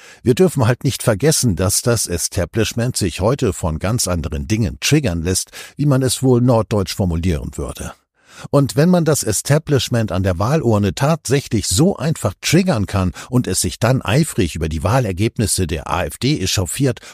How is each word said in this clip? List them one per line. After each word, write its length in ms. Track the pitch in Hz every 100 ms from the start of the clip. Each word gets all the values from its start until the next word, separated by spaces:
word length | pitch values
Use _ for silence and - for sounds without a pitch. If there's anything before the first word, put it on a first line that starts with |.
| - -
Wir 120 | -
dürfen 320 | - 185 - 113
halt 180 | 123
nicht 180 | 143 -
vergessen, 540 | - 104 147 151 123 85
dass 260 | 92 -
das 240 | - 117 -
Establishment 920 | 87 - - 85 92 87 - 117 -
sich 240 | 98 -
heute 320 | 104 - 113
von 280 | - 87 78
ganz 260 | 90 113 -
anderen 400 | 87 76 76 71
Dingen 320 | 107 104 -
triggern 400 | - 151 131 85
lässt, 300 | 80 92 - - - -
wie 100 | 147
man 160 | 131
es 200 | 131 -
wohl 180 | 127 123
norddeutsch 540 | 123 117 104 107 95
formulieren 560 | - 95 82 87 76 - -
würde. 360 | 67 - - - _ _ _ - -
Und 260 | 143 139 -
wenn 120 | 165
man 160 | 175
das 200 | 160 143
Establishment 880 | - 101 - 143 - 139 - 120 110
an 120 | 90
der 160 | 95 85
Wahlurne 560 | 104 160 120 104 101
tatsächlich 760 | 85 139 170 - 139 - 110 -
so 280 | 95 170 -
einfach 360 | - - - -
triggern 460 | - 165 185 127 95
kann 260 | 101 92 - -
und 180 | 127 120
es 140 | 92
sich 180 | - -
dann 220 | 113 131
eifrig 560 | - 117 165 - 87 82
über 140 | 80
die 120 | 78
Wahlergebnisse 840 | 90 127 117 87 110 - 104 - 87
der 240 | 82 -
A 140 | 78 80
F 100 | -
D 240 | 127 151
echauffiert, 600 | 92 - 87 - 135 - -